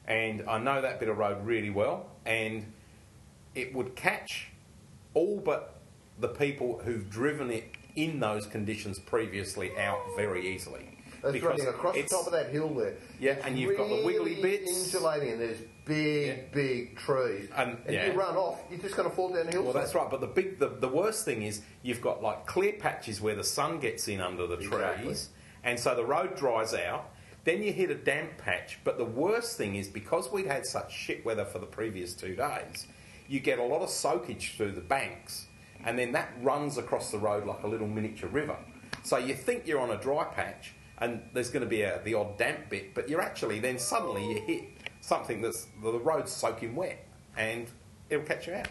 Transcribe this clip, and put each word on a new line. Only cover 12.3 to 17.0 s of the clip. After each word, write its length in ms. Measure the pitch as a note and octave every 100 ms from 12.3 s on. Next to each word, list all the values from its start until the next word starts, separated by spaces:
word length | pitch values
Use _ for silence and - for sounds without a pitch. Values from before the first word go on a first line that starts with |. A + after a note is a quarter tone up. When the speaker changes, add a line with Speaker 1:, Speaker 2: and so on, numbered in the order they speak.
Speaker 2:
that 160 | E3 B2+
hill 200 | D3 D#3 C3+
there. 180 | G2+ - - -
Speaker 1:
Yeah, 120 | C3
Speaker 2:
It's 140 | C#3 C#3
Speaker 1:
and 120 | B2+
you've 200 | B2+ -
got 100 | G#3
the 160 | - E3
wiggly 300 | F3 E3 E3+
Speaker 2:
really 60 |
Speaker 1:
bits. 280 | F#3+ G3+ F#3
Speaker 2:
insulating, 600 | F3+ F3+ F#3 D#3+ D3+ C3
and 100 | A2+
there's 200 | A#2 A2 - - -
big, 420 | D3+ D3+ D3 C#3+
Speaker 1:
Yeah. 160 | B2+ -
Speaker 2:
big 460 | C#3+ C3+ B2 A#2
trees. 520 | -